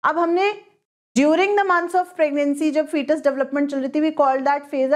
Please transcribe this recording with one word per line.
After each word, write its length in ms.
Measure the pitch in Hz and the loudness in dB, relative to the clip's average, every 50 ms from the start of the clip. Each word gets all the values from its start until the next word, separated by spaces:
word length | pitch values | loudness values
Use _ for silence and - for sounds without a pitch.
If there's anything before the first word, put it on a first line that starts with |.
| - | -2
अब 140 | 262 311 320 | -2 0 0
हमने 340 | 349 330 339 349 381 403 415 403 - _ _ _ _ _ _ _ _ _ _ 233 | 0 0 0 0 0 0 -2 -4 -12 _ _ _ _ _ _ _ _ _ _ 2
during 380 | 277 302 311 330 370 392 415 | 4 4 4 2 2 2 2
the 100 | 403 392 392 | 0 2 2
months 240 | 359 349 339 339 349 | 0 0 0 0 -2
of 200 | 370 359 359 359 - | -2 -2 -2 -2 -2
pregnancy 500 | 320 302 277 294 285 285 285 285 311 311 269 | 0 0 0 0 0 -2 -2 0 -2 -2 0
जब 180 | 302 311 302 | 0 -2 0
fetus 320 | 311 302 269 233 302 311 - | -2 -4 0 0 -2 0 0
development 480 | 285 262 262 269 269 277 285 285 285 | -2 0 0 -4 -4 -2 -2 -2 -2
चल 100 | 277 277 | -2 -4
रही 80 | 262 269 | -4 -2
थी, 120 | 277 302 | -2 0
we 140 | 302 320 311 311 | 0 0 0 2
call 240 | 294 269 262 269 262 | 2 2 2 0 0
that 260 | 277 285 285 285 285 | 0 -2 -2 -4 -6
phase 240 | - 277 262 262 285 | -2 -2 0 2 2